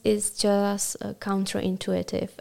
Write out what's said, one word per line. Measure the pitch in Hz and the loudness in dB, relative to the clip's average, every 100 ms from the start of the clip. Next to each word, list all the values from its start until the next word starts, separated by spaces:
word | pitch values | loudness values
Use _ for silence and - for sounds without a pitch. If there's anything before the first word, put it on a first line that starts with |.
is | 226 208 - - | 2 2 0 0
just, | 208 202 202 202 - - | 4 4 2 0 -4 -6
uh, | 202 | -8
counterintuitive, | - 208 196 190 196 185 185 - 185 175 190 190 - | -6 -2 0 0 0 -2 -2 0 -2 0 -2 -4 -6